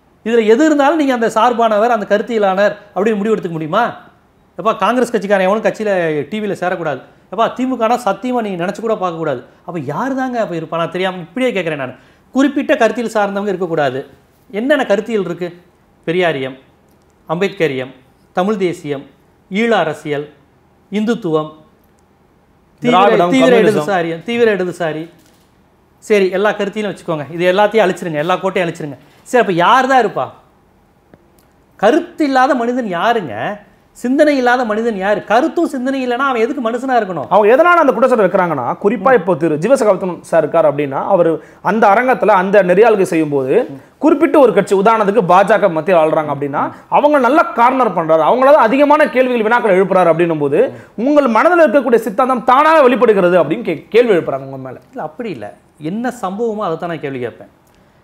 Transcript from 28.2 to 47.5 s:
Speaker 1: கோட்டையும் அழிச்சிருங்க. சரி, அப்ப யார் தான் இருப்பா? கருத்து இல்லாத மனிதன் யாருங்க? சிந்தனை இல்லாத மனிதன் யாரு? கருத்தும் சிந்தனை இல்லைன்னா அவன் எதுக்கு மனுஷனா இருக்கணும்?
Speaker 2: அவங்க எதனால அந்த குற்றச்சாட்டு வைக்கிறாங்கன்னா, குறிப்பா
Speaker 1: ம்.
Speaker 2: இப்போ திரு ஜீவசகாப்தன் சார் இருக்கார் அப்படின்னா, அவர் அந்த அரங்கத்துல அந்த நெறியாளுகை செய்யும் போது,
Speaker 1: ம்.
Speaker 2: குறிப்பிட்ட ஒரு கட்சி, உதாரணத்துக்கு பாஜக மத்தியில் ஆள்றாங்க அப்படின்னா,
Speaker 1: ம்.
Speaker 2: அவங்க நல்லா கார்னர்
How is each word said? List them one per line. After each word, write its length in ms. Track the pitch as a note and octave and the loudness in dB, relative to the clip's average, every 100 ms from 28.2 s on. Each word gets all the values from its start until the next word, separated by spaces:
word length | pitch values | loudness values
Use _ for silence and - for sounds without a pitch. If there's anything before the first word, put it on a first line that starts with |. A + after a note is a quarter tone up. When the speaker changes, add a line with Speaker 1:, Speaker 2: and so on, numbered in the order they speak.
| D#3+ F3+ | -2 -2
Speaker 1:
கோட்டையும் 340 | F#3+ F#3+ E3+ | -2 -2 -4
அழிச்சிருங்க. 260 | - D#3 - _ _ | -6 -12 -14 _ _
சரி, 180 | - B3 | -2 0
அப்ப 120 | G3+ | 0
யார் 340 | E3 F3 B3+ B3+ | 2 4 4 4
தான் 200 | C4 G#3 | 2 2
இருப்பா? 220 | D3+ B2 - _ _ _ _ _ _ _ _ _ _ _ _ _ - | -2 -8 -10 _ _ _ _ _ _ _ _ _ _ _ _ _ -2
கருத்து 480 | G3 D#4 - - | 0 0 -2 -4
இல்லாத 300 | D4 C4 C4 | -2 2 2
மனிதன் 320 | C4 A#3 B3 A3 | 0 -2 -4 -4
யாருங்க? 720 | E3+ G#3 A#3 D#3 G#2 D3+ G3+ - _ _ | -2 -2 -2 -4 -8 -8 -10 -16 _ _
சிந்தனை 440 | - A#3+ C#4 D4+ C#4 | -10 -4 0 2 2
இல்லாத 280 | A#3+ B3+ | 2 0
மனிதன் 320 | A#3 G#3+ A#3 G3+ | 0 -2 -4 -2
யாரு? 280 | F#3+ G3 | -2 -2
கருத்தும் 420 | - A3 D#4+ - E4 | 0 0 0 -2 -4
சிந்தனை 400 | C4+ B3+ C4+ B3 | -4 -4 -4 -4
இல்லைன்னா 100 | A#3+ | -2
அவன் 240 | C#4 B3 | -2 -2
எதுக்கு 300 | A#3 C#4 A3 | -2 -2 -4
மனுஷனா 240 | A#3+ C4 | -4 -2
இருக்கணும்? 320 | A#3+ G3 E3 A#2 | -2 -2 -6 0
Speaker 2:
அவங்க 280 | F#3+ G#3 C4 | 2 4 4
எதனால 100 | F4 | 6
அந்த 260 | E4+ C#4+ | 4 4
குற்றச்சாட்டு 340 | G#3+ B3+ A#3+ F#3 | 2 2 2 2
வைக்கிறாங்கன்னா, 500 | G3 F3 C#3+ B2 F3 | 2 0 -2 -4 -2
குறிப்பா 280 | G3+ A#3 A3+ | -2 0 2
Speaker 1:
ம். 40 | |
Speaker 2:
இப்போ 200 | B3 F3+ | 2 2
திரு 240 | D#3+ E3 D3+ | -2 -2 -2
ஜீவசகாப்தன் 600 | G3 C4+ G#3+ F3+ F#3 D#3+ | 0 2 2 0 -2 -8
சார் 220 | - E3 | -2 0
இருக்கார் 320 | D3 E3 D#3 | 2 2 2
அப்படின்னா, 320 | C#3+ C#3+ C#3+ G3+ | 0 -4 -4 0
அவர் 340 | F#3+ E3 D#3 - - | 2 2 0 -8 -8
அந்த 240 | D#3+ A3 G#3+ | -2 2 4
அரங்கத்துல 400 | G#3 B3+ B3 G3+ | 4 2 0 2
அந்த 360 | G3 F#3+ G3+ | 2 4 2
நெறியாளுகை 400 | F3+ F3+ A#3 G#3 | 4 4 4 4
செய்யும் 260 | F#3 E3+ D3+ | 0 0 -2
போது, 380 | C#3+ C3 F#3 - | -2 0 0 -2
Speaker 1:
ம். 100 | C#3 - - | -8 -20 -2
Speaker 2:
குறிப்பிட்ட 400 | D4 D4+ D#4 D4+ | 0 2 2 4
ஒரு 160 | B3 | 4
கட்சி, 220 | F#3 F#3+ G3 | 4 0 2
உதாரணத்துக்கு 460 | G3+ A3+ G3 G#3 F3 | 2 2 2 0 4
பாஜக 420 | F3+ F#3 G3 F#3+ | 4 4 2 2
மத்தியில் 300 | D#3+ D3+ F3 | -2 0 2
ஆள்றாங்க 300 | D#3 D#3 D3+ | 2 0 -2
அப்படின்னா, 380 | C#3 C#3+ D3 C4+ | -4 -4 -4 -6
Speaker 1:
ம். 40 | - - | -8 -2
Speaker 2:
அவங்க 300 | F#3+ C#4+ D4 | 2 2 2
நல்லா 240 | A#3+ D#4 | 2 2
கார்னர் 520 | E4+ | 0